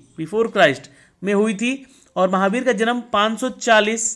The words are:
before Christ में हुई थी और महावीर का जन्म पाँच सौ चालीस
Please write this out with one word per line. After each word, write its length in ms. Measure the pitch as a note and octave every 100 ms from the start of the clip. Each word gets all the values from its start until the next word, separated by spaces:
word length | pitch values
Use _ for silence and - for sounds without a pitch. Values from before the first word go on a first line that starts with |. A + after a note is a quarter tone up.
| _ -
before 260 | D#3+ G#3 A3+
Christ 400 | G#3+ E3 C3 - _ _ _
में 100 | F#3
हुई 200 | G3+ G#3+
थी 320 | G3+ A#3 C4+ C4+ _ _ -
और 140 | F#3
महावीर 340 | F#3 F#3+ A#3
का 80 | C4
जन्म 260 | G3+ A3+ B3 A#3+
पाँच 260 | G#3 G#3+ A3
सौ 80 | B3+
चालीस 520 | - - A3 G#3 A3+ -